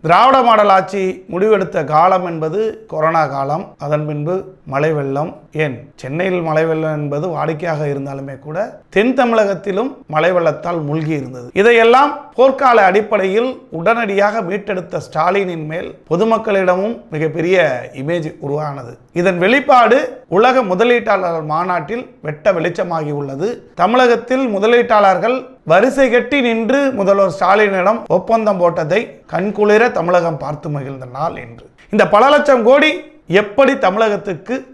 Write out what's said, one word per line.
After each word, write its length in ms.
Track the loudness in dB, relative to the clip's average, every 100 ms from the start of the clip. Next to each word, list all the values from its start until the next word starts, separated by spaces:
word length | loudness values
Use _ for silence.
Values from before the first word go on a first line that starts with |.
| 4
திராவிட 300 | 4 6 4 4
மாடல் 260 | 4 6
ஆட்சி 260 | 4 2 -4 -4 -6 -8
முடிவெடுத்த 460 | -2 2 2 0 -4 0
காலம் 340 | 2 4 2 -2
என்பது 280 | -6 -4 -4 -4 -8 -12
கொரோனா 320 | -4 0 0 -2
காலம், 320 | -2 -4 -6 -8 -12
அதன் 200 | -6 -4 -4
பின்பு 260 | -6 -4 -6 -8 -18 -8
மழை 180 | -2 -2 -2
வெள்ளம், 360 | -4 -4 -6 -10 -12 -6
ஏன் 120 | -6 -6 -16 _
சென்னையில் 440 | -10 -4 -2 -2 -2
மழை 140 | -2 0
வெள்ளம் 260 | -2 -4 -4
என்பது 280 | -6 -6 -6
வாடிக்கையாக 540 | -4 -6 -4 -6 -4 -4
இருந்தாலுமே 440 | -6 -8 -10 -12 -14
கூட 140 | -12 -8 -8 -10 _
தென் 180 | 0 0 0
தமிழகத்திலும் 720 | 2 2 0 -2 -6 -4 -6 -8 -6
மழை 160 | -2 0 2
வெள்ளத்தால் 440 | 0 -2 -6 -6 -4
மூழ்கி 240 | -4 -4 -6
இருந்தது. 300 | -8 -14 -8 0
இதையெல்லாம் 520 | 4 6 6 4 4 -2 -10 2
போர்க்கால 480 | 2 4 2 4 4
அடிப்படையில் 600 | 2 0 -2 0 -2 -2 -6 -14 -4
உடனடியாக 640 | -2 -2 -2 0 0 0 -6
மீட்டெடுத்த 540 | -6 -6 -8 -6 -10 -8
ஸ்டாலினின் 600 | -2 0 0 -4 -6 -8
மேல் 180 | -10 -10 -16 _
பொதுமக்களிடமும் 840 | -2 2 0 0 0 0 0 -2 -6 -10
மிகப்பெரிய 520 | -4 -4 -2 0 2 2 -2 -8 -10
இமேஜ் 280 | -6 -4 -6 -10 -6
உருவானது. 480 | -6 -6 -10 -14 -20 _ -2
இதன் 180 | 0 2
வெளிப்பாடு 560 | 2 2 4 4 6 4 0 -10 _ 2
உலக 240 | 4 2 0
முதலீட்டாளர் 720 | 0 2 2 0 -2 -2 -4 -4
மாநாட்டில் 540 | -4 -2 -4 -6 -10 -10 _ -12
வெட்ட 240 | -4 -2 0
வெளிச்சமாகி 560 | -2 -4 -4 -4 -4 -6
உள்ளது. 280 | -8 -6 -6 -6 -12 -2
தமிழகத்தில் 640 | 0 4 2 2 0 -2 0 0
முதலீட்டாளர்கள் 840 | 2 2 4 4 4 2 0 -2 -6 -16 0
வரிசை 320 | 2 4 2 2
கட்டி 260 | 2 0 0
நின்று 340 | 0 0 0 0 0 0
முதல்வர் 360 | 0 2 2 0
ஸ்டாலினிடம் 640 | 2 4 2 2 0 -2 -2 -2
ஒப்பந்தம் 440 | 0 0 0 0
போட்டதை 400 | 0 0 -2 -2 -2 -14 _
கண்குளிர 500 | -4 -4 0 2 4 2 0
தமிழகம் 420 | 2 2 0 -4
பார்த்து 260 | -8 -8 -8
மகிழ்ந்த 320 | -8 -8 -12 -14 -8
நாள் 200 | -6 -8
என்று. 220 | -16 -20 -20 _ _
இந்த 120 | 0 4
பல 100 | 6 6
லட்சம் 320 | 4 4 4 6
கோடி 220 | 4 4 0 -12 _ 0 0
எப்படி 320 | 0 2 2 4
தமிழகத்துக்கு 720 | 0 2 0 0 -6 -10 -8 -10 -10